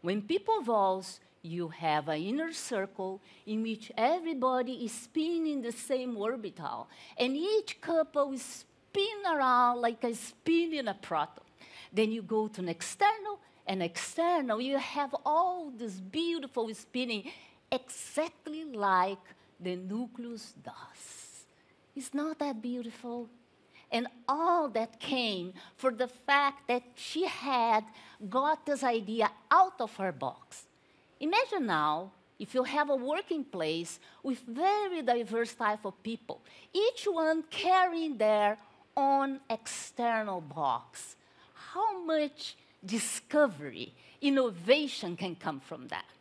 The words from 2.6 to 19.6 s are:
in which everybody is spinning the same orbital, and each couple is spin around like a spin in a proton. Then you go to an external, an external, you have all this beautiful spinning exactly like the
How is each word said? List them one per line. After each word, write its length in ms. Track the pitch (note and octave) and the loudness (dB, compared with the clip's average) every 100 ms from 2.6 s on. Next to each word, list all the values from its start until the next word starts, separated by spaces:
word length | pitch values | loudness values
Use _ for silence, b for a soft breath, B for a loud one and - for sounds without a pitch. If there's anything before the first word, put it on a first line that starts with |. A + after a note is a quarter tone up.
| - A3+ F#3+ - F#3+ F#3+ B B - | -4 -4 -4 -6 -8 -8 B B -6
in 160 | G#3+ | -4
which 280 | A3+ A3 - - | -2 -4 -6 0
everybody 880 | A#3 F4 E4 C#4+ B3+ B3+ B3+ B3+ A#3 | 2 2 -2 0 2 2 -2 -4 -6
is 60 | |
spinning 720 | - - - D#4 E4+ D#4+ C#4+ | -8 -6 -2 0 0 -2 -2
the 80 | A#3 | -4
same 440 | A#3 - B3+ B3+ A3+ | -8 -2 -2 -2 -4
orbital, 720 | G#3+ B3+ G#3+ F3 D#3+ A2+ A#2 B B B | -4 -4 -8 -8 -8 -8 -10 B B B
and 180 | B3 C#4 | 0 2
each 460 | F4+ G#4+ G#4+ - | 2 0 0 -10
couple 500 | - E4 D#4 D4 C#4 | 0 0 2 0 0
is 120 | C4+ | -2
spin 840 | - - - _ _ - G4+ G#4 G4 | -8 -14 -18 _ _ -2 0 0 0
around 560 | D#4 C4 B3 B3 B3 | 2 6 6 6 4
like 220 | A#3 A#3 | 0 0
a 100 | B3 | -4
spin 580 | A#3 - - - E4 E4+ | -4 -10 -6 2 2 2
in 140 | D#4 A#3 | -2 -4
a 60 | |
proton. 500 | G3 - E3 D3 - - _ B B B | -6 -4 -2 -2 -6 -20 _ B B B
Then 200 | - A3 | 0 2
you 100 | A3+ | 0
go 260 | F#3+ A3 G#3+ | -2 0 0
to 140 | G#3+ | -4
an 80 | F3+ | -4
external, 720 | E3 - - G4+ A4 G4+ G4+ b b - | -4 -6 2 2 2 -6 -10 b b -6
an 160 | F#3+ | -2
external, 800 | E3+ F3 - - E4+ F4 C4 G#3+ | -2 -4 -8 0 2 2 0 -2
you 160 | B3+ C#4 | 0 -2
have 380 | C4 C#4+ C#4+ C#4 - | -2 -4 -2 -2 2
all 460 | D#4 F#4 F4+ D4+ | 4 2 0 -8
this 280 | A#3+ A#3 F#3+ | -8 -8 -8
beautiful 720 | F#3+ D4+ E4 E4+ C4+ - A3+ G#3+ | -8 -4 -2 -2 -4 -4 -4 -6
spinning 560 | - B3 B3 G#3+ A#3 B B B _ | -6 -4 -2 -4 -6 B B B _
exactly 920 | C4 - - - - E4 - - D4+ | -4 -4 -14 -6 -4 -4 -6 -12 -10
like 640 | D#4 A#3 G3+ F#3 F#3 G3 - - b | -10 -2 4 4 4 0 -12 -20 b
the 160 | _ | _